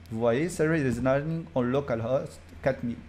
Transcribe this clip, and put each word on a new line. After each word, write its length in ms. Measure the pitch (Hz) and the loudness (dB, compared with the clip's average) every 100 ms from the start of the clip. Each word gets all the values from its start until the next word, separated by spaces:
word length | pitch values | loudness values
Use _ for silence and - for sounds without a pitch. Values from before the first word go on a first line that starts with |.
| - | -8
Vous 80 | 113 | 0
voyez, 300 | 117 120 175 | 2 4 0
server 320 | 170 156 165 | 0 2 4
is 180 | 131 117 | 2 2
running 460 | 131 139 156 165 160 | 2 2 0 -4 -2
on 60 | 131 | -2
localhost 800 | 120 139 143 113 113 139 - - - - | 2 0 0 -4 0 -2 -2 -12 -18 -4
quatre 200 | 139 131 | -2 -2
mille. 140 | 120 - | -4 -8